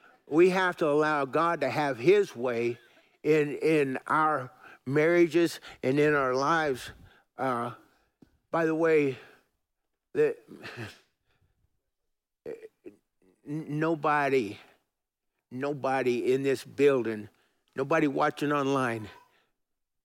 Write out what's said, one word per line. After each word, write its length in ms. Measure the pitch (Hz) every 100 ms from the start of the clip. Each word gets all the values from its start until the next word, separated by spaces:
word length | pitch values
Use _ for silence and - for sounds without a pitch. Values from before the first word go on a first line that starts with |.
| - _ -
We 220 | 156 185
have 260 | 185 185 175
to 100 | 160
allow 380 | 147 151 151
God 380 | 139 143 170 170
to 60 | 135
have 300 | 123 147 123
his 380 | 127 208 190 120
way 420 | 127 117 120 120 - _ _ _
in, 320 | 147 156 147 135
in 420 | 156 160 139 131 -
our 460 | 147 156 147 127 - - - -
marriages 720 | 143 156 175 170 156 170 - - -
and 160 | 127 139
in 160 | 147
our 200 | 147 131
lives. 560 | 127 143 165 156 123 - - - - _ -
Uh, 340 | 131 120 120 120 - _ _ _ _ _ _
by 160 | 160 165
the 80 |
way, 440 | 160 165 160 143 127 - - _ _ _ _ _ _ _
the, 240 | - 151 113 - - - - 107 - _ _ _ _ _ _ _ _ _ _ _ _ _ _ -
<laughs> 0 |
n-, 1200 | - - _ - - _ _ 92 _ - 151 139
nobody, 880 | 147 156 160 151 147 143 135 101 101 - _ _ _ _ _ _ _ _
nobody 800 | 127 139 143 131 131 127 120 120
in 100 | 131
this 220 | 139 131
building, 640 | - - 143 135 113 107 107 _ _ _ _
nobody 320 | - 139 160 151
watching 460 | 143 151 - 147
online, 560 | 147 135 139 127 113 104 - _ _ _ _ _ _ _ _